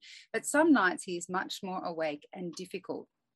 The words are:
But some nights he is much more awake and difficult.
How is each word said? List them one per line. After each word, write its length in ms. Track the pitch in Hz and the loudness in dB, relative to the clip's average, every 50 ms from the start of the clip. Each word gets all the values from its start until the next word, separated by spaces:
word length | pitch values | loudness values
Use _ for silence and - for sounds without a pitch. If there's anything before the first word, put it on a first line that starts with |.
| - - - - - _ | -14 -20 -20 -20 -14 _
But 140 | - 226 240 | -6 -6 -4
some 260 | - - 285 320 339 | 0 2 4 6 8
nights 320 | 294 240 196 180 175 151 - | 8 8 6 4 2 0 -6
he 140 | - 180 175 | -6 -6 -6
is 100 | 175 - | -6 -4
much 320 | 180 185 196 156 - - | -2 -2 -2 -4 -6 -8
more 220 | - 190 185 185 - | -8 -6 -6 -6 -6
awake 420 | 180 170 160 160 156 147 147 - - | -6 -4 -2 -2 -2 -4 -6 -10 -14
and 220 | - - 185 175 160 | -12 -10 -8 -8 -8
difficult. 560 | - 185 180 - 190 - - - - - _ _ _ _ _ _ | -8 -10 -10 -10 -12 -8 -8 -8 -8 -10 _ _ _ _ _ _